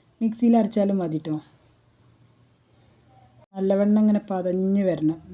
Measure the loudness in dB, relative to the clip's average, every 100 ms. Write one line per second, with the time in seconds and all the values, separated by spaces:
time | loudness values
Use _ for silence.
0 | _ _ -4 0 4 4 2 0 0 0
1 | -2 -6 -6 -8 -8 _ _ _ _ _
2 | _ _ _ _ _ _ _ _ _ _
3 | _ _ _ _ _ -6 -2 0 2 2
4 | 2 0 -2 -6 -2 -2 0 0 0 0
5 | -2 -2 -12